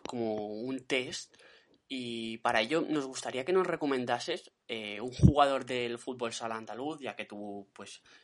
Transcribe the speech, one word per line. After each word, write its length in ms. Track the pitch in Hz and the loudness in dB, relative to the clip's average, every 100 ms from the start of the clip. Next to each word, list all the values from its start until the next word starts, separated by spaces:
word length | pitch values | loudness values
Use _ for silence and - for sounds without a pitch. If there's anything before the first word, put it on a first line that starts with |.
| - | -8
como 460 | 123 113 107 104 | -4 -2 -2 -4
un 320 | 107 127 131 - | -6 -6 -6 -2
test, 480 | 135 127 - - - - - _ _ - | -2 -2 -10 -12 -20 -20 -20 _ _ -12
y 500 | 131 120 117 113 113 | -8 -6 -6 -6 -4
para 240 | 120 117 | 0 2
ello 200 | 113 160 | 2 2
nos 260 | - 151 135 | 0 -2 -2
gustaría 360 | 127 123 127 | -6 -6 -4
que 100 | 139 | 0
nos 120 | 190 175 | 2 2
recomendases, 840 | 165 147 131 123 123 151 175 - _ - | 0 0 0 0 -2 -2 -6 -8 _ -10
eh, 340 | 113 107 104 | -8 -8 -6
un 100 | 123 | -6
jugador 540 | - - 147 139 135 127 | 8 10 10 6 6 0
del 320 | 127 120 120 | -2 -2 -4
fútbol 340 | - 120 117 | -6 -6 -6
sala 260 | - 117 113 | -4 -6 -6
andaluz, 420 | 110 107 143 156 | -8 -8 -6 -6
ya 140 | 127 101 | -8 -8
que 100 | 107 | -10
tú, 440 | 104 104 101 98 | -10 -10 -10 -14
pues, 300 | - 98 - _ - | -16 -16 -18 _ -20